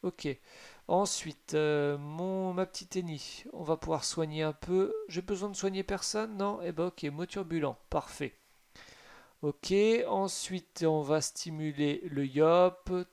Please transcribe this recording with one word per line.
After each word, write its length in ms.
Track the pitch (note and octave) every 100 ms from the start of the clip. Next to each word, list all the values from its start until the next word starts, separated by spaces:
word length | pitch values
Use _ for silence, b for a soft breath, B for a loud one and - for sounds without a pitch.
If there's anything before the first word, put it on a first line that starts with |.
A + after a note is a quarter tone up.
Ok. 280 | F#3 - D3+ C3 B B B B -
Ensuite, 600 | F3+ G3+ - D#3+ D3 -
euh, 460 | D#3 D3+ D3 C#3+ C#3+
mon, 520 | D3 D#3+ F#3 F#3+ F#3+
ma 140 | F3+ F#3
petite 300 | - F3+ F#3
Eni, 480 | F3 D3+ - - C4
on 80 | -
va 160 | D#3 D#3+
pouvoir 260 | - D#3
soigner 380 | - - D#3+ D#3
un 120 | D#3
peu. 380 | D3+ F3 F#3 G3+ A3 G#4+
J'ai 140 | E3+
besoin 280 | F#3 G3 G3+
de 60 | G3
soigner 280 | G3 F#3+
personne, 520 | F#3+ G3 - G#3+ A3 G#3
non ? 220 | G3+ G#3
Eh 80 | F3
ben 160 | D#3+ F3
ok, 160 | - D3
mot 160 | C#3+ F3+
turbulent, 500 | G3+ F3+ E3 C#3+ C3 -
parfait. 420 | - - - C#3 - _ _ _ B B B B B B B
Ok, 280 | D3+ - - G3 G#3+ A3+ -
ensuite 760 | - F#3+ - - F#3 - - D#3+
on 140 | D#3
va 200 | C#3+ D#3
stimuler 800 | C#3+ - E3+ D#3 D#3 C#3+ D3 D3 F3+
le 160 | C#3+ C#3
Yop 640 | C3+ D#3 E3+ F3+ F3+ - F3+ F3+